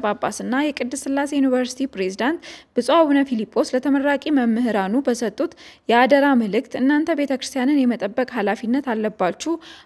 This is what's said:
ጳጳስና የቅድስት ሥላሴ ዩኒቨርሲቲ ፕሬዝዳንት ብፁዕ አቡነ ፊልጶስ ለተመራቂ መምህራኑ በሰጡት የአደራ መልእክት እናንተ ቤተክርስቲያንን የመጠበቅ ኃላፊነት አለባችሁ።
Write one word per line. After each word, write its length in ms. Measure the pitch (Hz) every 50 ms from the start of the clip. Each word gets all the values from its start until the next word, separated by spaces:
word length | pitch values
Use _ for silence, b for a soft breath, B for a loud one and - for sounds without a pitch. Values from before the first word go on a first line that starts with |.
ጳጳስና 580 | 220 208 208 - - 170 202 - 196 202 240 269
የቅድስት 420 | 302 302 277 - 247 247 285 262 -
ሥላሴ 280 | 285 277 277 285 285 302
ዩኒቨርሲቲ 540 | 277 269 269 254 254 254 247 - - 254
ፕሬዝዳንት 540 | 233 - 190 190 190 196 - 220 269 349 - B B B B B B
ብፁዕ 240 | B 247 233 - 294
አቡነ 260 | 339 320 285 285 277 277
ፊልጶስ 460 | 277 247 214 208 - - 226 302 -
ለተመራቂ 540 | 254 254 254 294 269 277 262 285 285 277 - 311
መምህራኑ 640 | 302 269 240 233 220 233 247 233 208 202 190 190 214 277
በሰጡት 540 | 277 247 233 233 240 208 214 - 330 - - b b b b b b b
የአደራ 360 | 226 240 254 254 285 277 277 285 269
መልእክት 380 | 240 226 196 180 240 269 - -
እናንተ 340 | - 254 277 294 294 320 339 320
ቤተክርስቲያንን 640 | 294 285 277 269 254 - - - 269 247 277 302 285
የመጠበቅ 480 | 254 240 226 208 - 202 - 262 254 247
ኃላፊነት 540 | 247 240 202 196 208 - - 214 247 285 277
አለባችሁ። 680 | 262 220 220 214 214 214 - 185 170 - - - 311 330 330 b b b b b